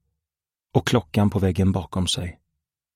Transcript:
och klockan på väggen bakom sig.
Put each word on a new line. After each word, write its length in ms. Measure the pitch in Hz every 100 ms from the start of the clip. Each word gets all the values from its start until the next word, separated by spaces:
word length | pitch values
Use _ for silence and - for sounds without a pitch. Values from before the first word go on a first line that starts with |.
| _ _ _ _ _ _ _
och 140 | - -
klockan 420 | 120 - 110 101
på 100 | 95
väggen 320 | 95 87 95
bakom 360 | 92 90 95 87
sig. 320 | - 87 - _ _ _ _ _